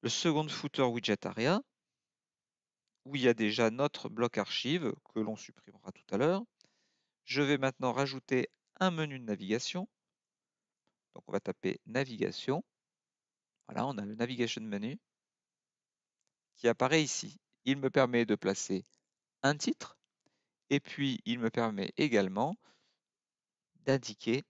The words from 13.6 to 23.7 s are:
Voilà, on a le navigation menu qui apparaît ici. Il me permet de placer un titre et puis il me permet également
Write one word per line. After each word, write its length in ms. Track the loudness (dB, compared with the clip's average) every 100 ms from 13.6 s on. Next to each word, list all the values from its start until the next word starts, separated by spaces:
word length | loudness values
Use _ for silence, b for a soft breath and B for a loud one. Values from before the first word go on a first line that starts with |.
| _
Voilà, 180 | -6 -4
on 120 | -4
a 60 | -8
le 100 | -6
navigation 460 | -6 -2 -4 -4
menu 380 | -6 -6 -6 -8 _ _ _ _ _ _ _ _ _ _ _ _ _ _ _ _
qui 120 | 0
apparaît 360 | 2 4 4
ici. 360 | 2 -4 -8 -14 _ _ -2
Il 120 | 0
me 140 | 2
permet 340 | 4 4 4 2
de 80 |
placer 520 | 2 0 -2 -2 -6 -6 _ _ _ _ _
un 120 | 0 0
titre 440 | -2 -4 -8 -16 _ _ _ _ _ _ _
et 80 | 0
puis 420 | 0 -4 -2 -2 -4
il 120 | -2
me 140 | 0
permet 420 | 0 0 -2 -4 0
également 580 | 4 4 2 0 -2 -4 b b b b _ _ _ _ _ _ _